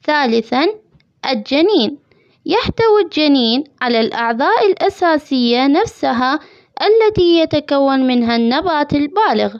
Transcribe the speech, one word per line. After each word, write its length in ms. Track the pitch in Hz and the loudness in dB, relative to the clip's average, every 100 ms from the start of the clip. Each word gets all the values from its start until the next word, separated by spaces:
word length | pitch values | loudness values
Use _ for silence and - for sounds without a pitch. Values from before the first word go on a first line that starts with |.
ثالثًا، 600 | - 302 262 226 226 247 330 427 _ _ _ _ - | -2 0 0 0 -2 -2 -2 -4 _ _ _ _ -6
الجنين. 680 | 262 208 277 349 403 214 285 _ _ _ _ - | -6 -2 0 2 2 0 -6 _ _ _ _ -4
يحتوي 560 | 440 494 - 453 415 | -2 -2 0 2 2
الجنين 600 | 339 302 302 277 233 240 294 _ | 0 0 2 2 2 -2 -4 _
على 200 | 254 233 | -2 -2
الأعضاء 680 | 220 - 233 233 302 427 427 | -2 -4 -4 -2 0 2 0
الأساسية 960 | 381 392 381 349 311 - 269 240 240 269 | 0 -2 0 0 0 -2 -2 0 0 2
نفسها 720 | 294 453 - 277 240 254 302 - - _ - | 2 0 -4 -4 -2 -2 -4 -8 -20 _ -6
التي 560 | 349 453 440 427 349 339 | 2 4 2 2 2 2
يتكون 680 | 320 311 294 277 277 269 262 | 2 -2 -2 0 2 2 0
منها 300 | 247 233 233 | 0 0 0
النبات 560 | 233 262 370 311 294 | 0 0 -2 -2 -2
البالغ 640 | 294 294 403 427 220 208 214 | -2 -2 -2 0 0 -2 -6